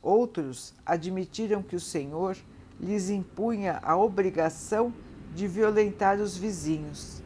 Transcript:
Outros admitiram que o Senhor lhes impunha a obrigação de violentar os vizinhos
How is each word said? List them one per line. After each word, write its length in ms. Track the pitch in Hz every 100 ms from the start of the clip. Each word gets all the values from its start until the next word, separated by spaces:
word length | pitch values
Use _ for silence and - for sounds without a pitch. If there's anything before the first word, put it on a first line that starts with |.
Outros 720 | 143 208 240 180 139 127 - - -
admitiram 760 | 170 170 190 185 - 220 202
que 120 | 190 175
o 40 |
Senhor 580 | - 160 139 156 190 190 - - - -
lhes 280 | 180 208 185
impunha 680 | 202 180 - 226 220 196 160
a 140 | - 170
obrigação 960 | 220 190 185 160 160 160 - 220 240 233 - - - 156
de 100 | 202
violentar 680 | 180 214 214 208 202 196 202
os 180 | 208 180
vizinhos 840 | 214 180 151 156 151 147 - -